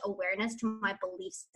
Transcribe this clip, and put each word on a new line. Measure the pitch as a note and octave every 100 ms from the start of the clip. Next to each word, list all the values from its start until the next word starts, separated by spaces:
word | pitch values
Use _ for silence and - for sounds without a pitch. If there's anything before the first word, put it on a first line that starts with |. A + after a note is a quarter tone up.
| G3+
awareness | F#3 F3+ G3 A3+ A#3
to | A3+ A3
my | G3+ G3
belief | F#3 F3+ F#3 - -